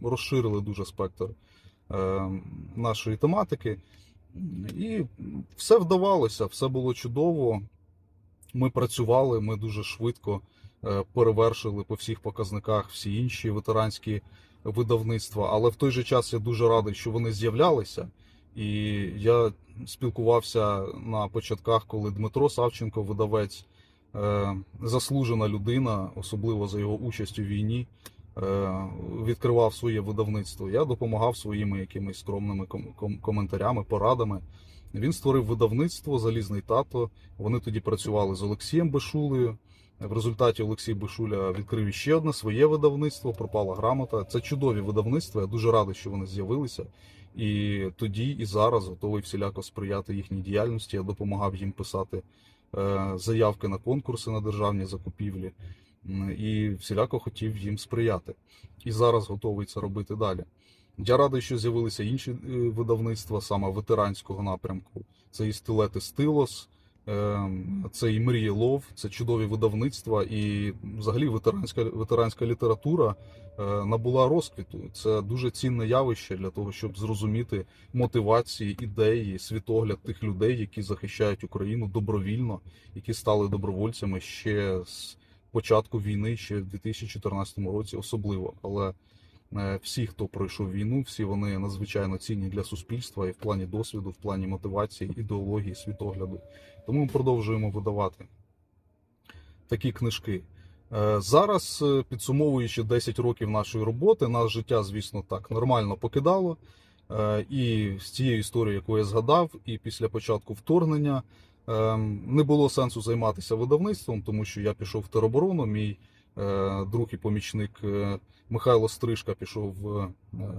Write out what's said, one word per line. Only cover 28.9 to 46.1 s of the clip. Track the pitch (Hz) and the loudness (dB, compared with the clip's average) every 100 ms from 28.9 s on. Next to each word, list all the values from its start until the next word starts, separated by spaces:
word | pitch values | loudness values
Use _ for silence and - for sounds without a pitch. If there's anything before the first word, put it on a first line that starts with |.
| 98 - 113 113 | -8 -8 -4 -2
відкривав | 117 120 120 113 | 0 4 6 4
своє | - 120 110 | 2 -2 -2
видавництво. | 101 104 107 107 92 - 98 | -2 -2 0 -2 -4 -8 -2
Я | 113 151 | 0 2
допомагав | 117 117 110 117 113 | 0 -2 2 2 0
своїми | 107 104 104 98 | -4 -2 -2 -2
якимись | 95 107 98 92 | -4 -6 -6 -6
скромними | - 101 104 98 95 | -6 -4 -2 -4 -4
ком-, | - - - | -8 -10 -6
ком-, | 104 101 | -6 -4
коментарями, | 110 104 95 95 104 120 | -2 0 0 0 0 0
порадами. | - 101 110 127 107 98 - - - - - | 0 2 4 2 0 -2 -8 -18 -20 -20 -10
Він | 104 131 | -2 -2
створив | - 139 131 110 | 2 4 4 2
видавництво | 113 113 117 170 - 151 131 | 4 4 4 0 -2 -2 0
«Залізний | 113 113 98 101 | 0 0 -2 -6
тато». | - 120 131 123 117 - - - | 0 0 2 -2 -4 -6 -20 -8
Вони | 104 120 | -2 -2
тоді | 120 107 | -2 -4
працювали | 104 104 110 104 98 95 | -2 -2 0 0 0 0
з | |
Олексієм | 101 104 - 160 165 | -2 -4 0 0 2
Бешулею. | 135 - 151 147 131 120 110 _ - _ - | 0 -2 -2 0 2 0 -2 _ -20 _ -12
В | 104 | -4
результаті | 110 117 107 123 110 | -2 -2 4 4 4
Олексій | 107 110 - | -2 -2 -4
Бешуля | 104 101 - 110 101 95 | -4 -4 -4 -2 0 -2
відкрив | 95 101 113 101 | -2 -4 -2 -2
іще | - 139 160 | -2 2 2
одне | 156 | 2
своє | - 107 110 151 | -2 -2 4 6
видавництво | 151 147 143 151 - 127 | 6 4 2 -2 -2 -6
«Пропала | 104 107 107 98 95 | -4 -2 0 0 0
грамота». | 113 131 131 110 | 2 2 0 -2
Це | 92 120 | -2 -4
чудові | - 139 135 104 | -2 0 2 2
видавництва, | 98 107 107 147 - 107 | 0 0 2 0 0 -2
я | 98 | -2
дуже | 113 113 | 2 4
радий, | 113 98 95 | 6 4 -2
що | |
вони | 104 | -6